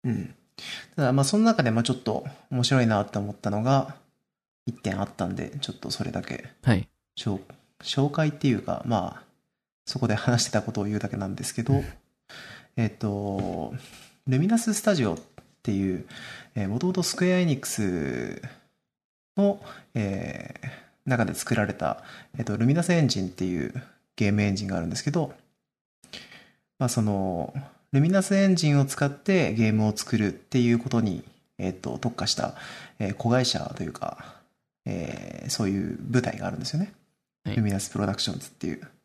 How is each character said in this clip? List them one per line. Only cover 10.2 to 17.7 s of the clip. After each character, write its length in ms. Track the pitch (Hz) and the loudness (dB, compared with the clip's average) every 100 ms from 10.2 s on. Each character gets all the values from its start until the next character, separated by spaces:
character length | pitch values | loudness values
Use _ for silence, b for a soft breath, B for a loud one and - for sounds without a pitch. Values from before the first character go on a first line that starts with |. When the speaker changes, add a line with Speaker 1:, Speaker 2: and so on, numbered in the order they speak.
| - 120 | 2 2
Speaker 1:
し 40 | - | 2
て 60 | |
た 100 | 107 | 0
こ 100 | 107 | -2
と 100 | 110 | -2
を 20 | |
言 120 | 101 104 | -2 -2
う 20 | |
だ 100 | 101 | -4
け 80 | 104 | -4
な 100 | 95 | -6
ん 80 | |
で 100 | 95 | -6
す 100 | - | -6
け 80 | - | -4
ど、 120 | 117 | 2
Speaker 2:
う 20 | 95 | 2
ん。 60 | 90 - _ _ _ B B B B - | 0 -10 _ _ _ B B B B -2
Speaker 1:
え 100 | 110 | -2
っ 40 | |
と、 840 | - 107 101 101 98 95 87 69 131 B B B B - | 0 -4 -2 -2 -2 -4 -4 -6 -10 B B B B 0
ル 120 | 131 | 2
ミ 100 | 185 | 4
ナ 100 | 226 | 2
ス 160 | 226 | 2
ス 80 | 208 | 0
タ 120 | - | 2
ジ 120 | 175 110 | 2 2
オ 80 | |
っ 40 | 80 - - _ _ | 0 -8 -20 _ _
て 100 | - | -2
い 220 | 98 95 | 0 0
う、 120 | 90 - B B B B | -2 -8 B B B B
え 120 | - 95 | -4 -2
ー、 20 | |
元 200 | 117 180 | 0 0
々 140 | 185 | 0
ス 140 | 170 - | -2 0
ク 80 | |
エ 100 | 180 | 2
ア 40 | 180 | 4
エ 60 | |
ニ 120 | 175 131 | 2 0
ッ 40 | |
ク 80 | |
ス 720 | - | -2